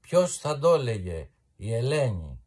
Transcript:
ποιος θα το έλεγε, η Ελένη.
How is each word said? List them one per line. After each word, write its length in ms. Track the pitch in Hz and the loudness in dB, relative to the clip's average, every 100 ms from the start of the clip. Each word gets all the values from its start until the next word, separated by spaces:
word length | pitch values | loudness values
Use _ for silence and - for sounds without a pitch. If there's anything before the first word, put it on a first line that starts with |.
ποιος 360 | - 175 180 - | 2 2 2 -2
θα 220 | 147 147 | -4 2
το 160 | 160 | 4
έλεγε, 560 | 165 127 110 92 82 76 _ _ _ | 4 2 -4 -6 -8 -10 _ _ _
η 180 | 95 | -4
Ελένη. 640 | 117 127 151 131 98 78 64 | -2 0 0 0 -2 -8 -14